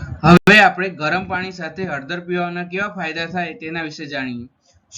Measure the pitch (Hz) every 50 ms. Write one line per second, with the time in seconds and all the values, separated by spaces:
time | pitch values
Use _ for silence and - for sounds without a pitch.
0 | - - - - - 160 175 175 - 190 208 214 196 180 - 180 190 190 160 139
1 | 151 156 170 185 196 180 190 180 185 190 185 180 165 160 156 185 190 175 147 135
2 | 135 139 175 175 175 175 180 180 175 175 175 175 180 175 175 196 208 208 175 185
3 | 165 156 156 170 165 - 180 180 175 165 156 160 160 160 170 170 160 151 147 160
4 | 156 147 143 135 131 127 120 120 120 127 _ _ _ _ _ _ _ _ -